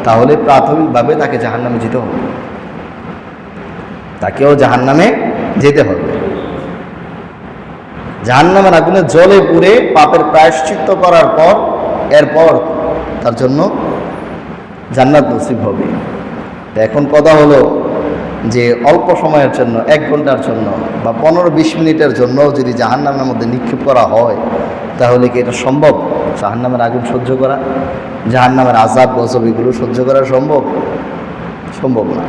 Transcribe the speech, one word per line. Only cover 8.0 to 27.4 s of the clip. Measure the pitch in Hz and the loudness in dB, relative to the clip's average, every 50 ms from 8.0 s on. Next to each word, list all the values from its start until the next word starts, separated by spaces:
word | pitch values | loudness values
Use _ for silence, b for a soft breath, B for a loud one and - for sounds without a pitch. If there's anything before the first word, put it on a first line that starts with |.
| - - - - - | -14 -14 -14 -10 -4
জাহান্নামের | 110 123 135 156 175 185 196 196 190 180 | 2 4 4 4 6 6 6 4 6 4
আগুনে | 165 - 170 185 190 175 | 4 4 4 2 2 2
জ্বলে | - - 160 175 - 202 196 | 4 6 6 6 8 8 6
পুড়ে | 185 - 170 165 170 185 214 247 - - - | 6 4 4 4 6 6 4 4 4 2 4
পাপের | 160 147 147 156 160 - - | 4 4 6 4 2 2 4
প্রায়শ্চিত্ত | - 160 156 170 - - - - 208 - - 202 196 | 4 6 6 6 4 2 -2 -4 -4 -4 -2 -2 0
করার | 165 180 175 170 165 160 | 2 2 4 4 4 4
পর, | 165 165 156 156 175 208 214 - - - - - - - - - - 131 | 4 4 4 4 4 4 2 0 -4 -4 -4 -4 -6 -4 -4 -2 2 4
এরপর | 151 147 135 - 156 165 160 294 - - - - - - - - - - - - - - | 4 4 4 2 4 4 4 4 2 -2 -4 -6 -6 -4 -4 -4 -6 -6 -8 -8 -4 -4
তার | 123 117 | -4 -2
জন্য | 113 131 127 135 147 170 208 - - - - - - - - - - - - - - - - - - - - - - - - 120 | 0 -2 0 0 0 0 -2 -2 -4 -6 -6 -6 -6 -8 -10 -12 -12 -12 -14 -14 -14 -14 -14 -16 -16 -16 -18 -20 -20 -14 -6 0
জান্নাত | 127 127 135 147 151 131 - 120 | 2 2 4 6 4 4 2 -2
নসিব | 113 - - 127 110 104 107 | -4 -4 -4 -4 -4 -2 -4
হবে। | 98 - - - - - - - - - - - - - - - - - - - - | -4 -4 -4 -4 -4 -6 -8 -8 -10 -10 -12 -12 -12 -14 -14 -14 -16 -16 -18 -10 -2
তো | 107 | -2
এখন | 110 110 - 147 143 | -2 0 2 0 0
কথা | 131 139 151 147 156 156 | 2 2 4 6 6 6
হলো | 151 151 147 143 135 - - - - - - - - - - - - - - - - - | 6 6 6 6 6 4 2 0 -2 -4 -4 -4 -4 -4 -6 -6 -6 -8 -10 -10 -6 -6
যে | 113 110 123 120 120 120 113 120 | -2 -2 0 2 0 0 2 2
অল্প | 143 160 175 - - 175 - | 2 2 2 2 0 0 0
সময়ের | - 156 151 151 139 131 | 0 2 2 2 2 2
জন্য, | - - 127 117 117 113 110 - | 0 0 -2 0 0 -2 2 2
এক | 151 151 143 - | 2 2 2 -2
ঘন্টার | 143 147 143 139 131 123 | -2 -2 0 0 -2 -2
জন্য | - - 117 113 110 104 98 - - - - - - | -2 -4 -4 -4 -4 -4 -4 -6 -6 -6 -6 -6 -4
বা | 113 113 113 | -4 -4 0
পনেরো | 147 156 165 175 180 175 | 2 2 2 4 2 2
বিশ | 147 151 160 156 - | 2 2 0 0 0
মিনিটের | - 165 156 156 156 156 139 123 | 0 0 0 2 2 2 0 2
জন্য | 120 127 123 127 139 147 143 127 | 0 0 0 2 2 2 2 2
যদি | 127 131 123 120 | 0 -2 -2 -2
জাহান্নামের | 120 120 110 120 139 147 139 139 135 131 | -2 0 0 0 0 -2 -2 -2 -2 -2
মধ্যে | 131 120 113 117 113 | -4 -4 -4 -4 -4
নিক্ষেপ | 120 127 120 - - - - | -4 -4 -4 -4 -4 -4 0
করা | 143 135 123 | 2 2 2
হয়, | 113 - 101 113 117 117 104 98 - - - - - - - - - - - - | 2 2 2 2 2 2 0 -2 -4 -4 -4 -4 -6 -6 -8 -10 -10 -10 -4 -2
তাহলে | 127 120 123 123 123 123 | 2 2 4 4 2 2
কি | 117 123 | 0 0
এটা | 123 120 | -2 -2
সম্ভব? | 117 - 123 123 135 147 156 151 135 - - - - 120 117 113 101 - | -4 -4 -2 -2 0 2 2 2 2 2 -2 -4 -4 -4 -4 -4 -6 -4
জাহান্নামের | 104 101 107 117 123 123 127 120 | -4 -4 -4 -2 -4 -4 -2 0
আগুন | 120 117 117 123 120 - | -2 -2 -2 -4 -4 -4
সহ্য | - 131 123 120 131 | -4 -4 -2 -2 -2
করা, | 131 | 0